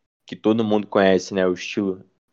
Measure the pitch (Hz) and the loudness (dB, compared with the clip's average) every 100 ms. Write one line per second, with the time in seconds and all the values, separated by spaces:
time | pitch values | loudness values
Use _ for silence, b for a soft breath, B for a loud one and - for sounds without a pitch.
0 | _ _ - - 107 113 110 107 104 107 | _ _ -16 -4 0 0 2 0 0 2
1 | 95 95 - 101 92 90 - - 98 92 | 4 2 0 -2 0 -2 -6 -4 -4 -6
2 | - _ _ | -12 _ _